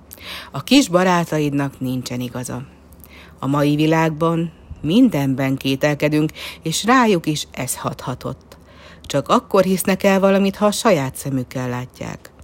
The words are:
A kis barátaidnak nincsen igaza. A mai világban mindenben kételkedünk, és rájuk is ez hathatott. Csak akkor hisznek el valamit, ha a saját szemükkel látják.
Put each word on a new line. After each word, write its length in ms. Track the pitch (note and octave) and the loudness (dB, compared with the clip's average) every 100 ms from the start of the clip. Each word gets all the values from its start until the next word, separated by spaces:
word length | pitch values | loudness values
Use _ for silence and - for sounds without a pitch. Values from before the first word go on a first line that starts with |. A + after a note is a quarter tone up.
| - - - - - | -20 -20 -16 -16 -12
A 100 | C#3 | -8
kis 260 | - C#4 F#3 | 2 4 4
barátaidnak 920 | F3 F#3 F3 E3 D#3 D3 C#3+ C#3 - | 2 4 2 0 -2 0 -2 -4 -4
nincsen 400 | B2+ B2+ - B2 | -6 -4 -6 -8
igaza. 420 | B2 B2+ B2+ B2 C3+ - - - - - - - | -8 -8 -8 -10 -12 -20 -20 -20 -20 -20 -20 -8
A 80 | C3 | -2
mai 300 | C#3+ D3 D3 | 0 2 2
világban 760 | D#3 D#3+ D#3+ D3 E3 E3 E3+ - - - | 2 2 2 0 0 0 -4 -8 -20 -8
mindenben 760 | D3 A3 B3 D3 C3+ C3 C3+ C3+ | 0 4 4 4 0 0 -2 -2
kételkedünk, 760 | C3+ C3+ D3 D3 D3+ D3+ D#3 - - - | -2 0 0 0 0 2 0 -4 -16 -10
és 220 | D#3+ D#3+ | -6 -4
rájuk 420 | G#3 C4 A3+ F3 D#3 | 2 4 4 2 0
is 200 | D3+ - | -4 -6
ez 260 | - C3 - | -10 -8 -6
hathatott. 840 | - C#3+ - B2 - - - - - - - - | -8 -8 -10 -8 -8 -12 -16 -20 -20 -20 -20 -18
Csak 260 | - C#3 C3+ | -6 -2 2
akkor 340 | A3+ - G3 | 0 2 2
hisznek 400 | F#3 F#3+ - F#3+ | 2 2 0 2
el 180 | G3 F#3+ | 2 4
valamit, 360 | G3 G3 G3 G3 | 4 4 2 2
ha 100 | G#3 | 0
a 40 | |
saját 460 | G3+ A#3 D#3+ C3 - | 2 2 2 0 -6
szemükkel 520 | C#3 C3 A#2+ C3 B2 | -6 -6 -6 -8 -6
látják. 640 | B2 B2+ - - - - - | -8 -10 -12 -14 -14 -18 -20